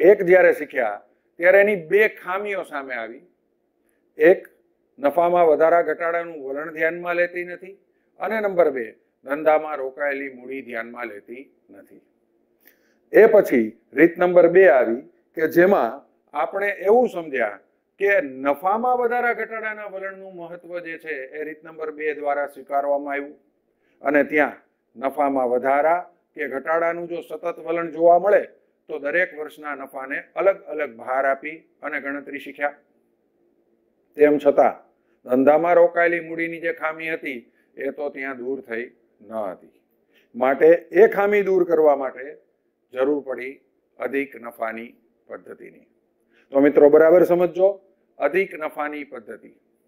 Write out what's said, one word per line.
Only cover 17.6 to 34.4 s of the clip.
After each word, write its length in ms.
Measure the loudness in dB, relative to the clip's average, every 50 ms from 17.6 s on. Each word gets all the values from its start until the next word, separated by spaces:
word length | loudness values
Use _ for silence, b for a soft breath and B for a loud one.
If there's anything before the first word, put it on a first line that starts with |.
| _ _ _ _ _ _ _ -4
કે 100 | 0 0 0 0 0
નફામાં 760 | -4 -10 -6 -2 -2 -2 -2 -2 -2 -2 0 0 -2 0 0
વધારા 360 | 0 -2 -2 -2 -2 -2 -4 -4
ઘટાડાના 500 | -8 -10 -10 -10 -10 -10 -10 -10 -14 -14 -14
વલણનું 420 | -12 -14 -14 -14 -16 -20 -20 -18 -18
મહત્વ 340 | -16 -16 -16 -18 -16 -12 -12 -12 -12
જે 120 | -12 -14 -14 -12
છે 100 | -12 -10 -10 -12 -14 -12 -12
એ 60 | -12
રીત 160 | -12 -12 -16 -18
નંબર 240 | -20 -14 -12 -12 -12 -10
બે 200 | -6 -6 -6 -6 -4
દ્વારા 300 | -4 -4 -2 -2 -4 -6
સ્વીકારવામાં 640 | -10 -18 -12 -4 -4 -2 0 0 -2 -2 -2 -4 -6
આવ્યું, 180 | -6 -8 -10 -16 _ _ _ _ _ _ _ _ _ _ _ _ _ -6
અને 180 | 0 2 2 2
ત્યાં 360 | 2 2 0 0 0 -2 -12 _ _ _ _ _ _ _
નફામાં 520 | -8 -8 -6 -2 -2 -2 0 0 -2 -2 0 -2
વધારા 480 | 0 0 0 0 2 2 2 0 0 -2 -10 _ _ _ _ _
કે 140 | -10 -10 -8 -8
ઘટાડાનું 560 | -8 -6 -2 -2 -2 -2 -2 -4 -6 -10 -10 -10
જો 100 | -12 -12
સતત 320 | -12 -14 -10 -8 -10 -10 -10 -8
વલણ 260 | -6 -6 -6 -6 -6 -4
જોવા 240 | 2 6 6 6 6 6
મળે 180 | 4 2 2 2 -2 _ _ _ _ _ _ _ -14
તો 120 | -14 -10 -8
દરેક 280 | -4 -2 -2 -2 -2 -4 -14
વર્ષના 360 | -14 -14 -16 -16 -14 -14 -12 -12
નફાને 400 | -12 -14 -14 -14 -12 -10 -10 -12 -12 _ -8 0 0
અલગ 180 | 0 0 0 -8 -12 -8
અલગ 180 | -8 -8 -8 -8 -14
ભાર 240 | -8 -4 -2 -2 0 0
આપી 260 | -2 -2 -6 -14 -14 -16 _ _ _ _ -12
અને 180 | -10 -10 -8 -8
ગણતરી 400 | -8 -10 -10 -12 -12 -14 -14 -14
શીખ્યા. 340 | -16 -10 -6 -6 -6 -6 _ _ _ _ _ _ _ _ _ _ _ _ _ _ _ _ _ _ _ _ _ _ _ _ _ _ _ _
તેમ 240 | 2 4 4 4 4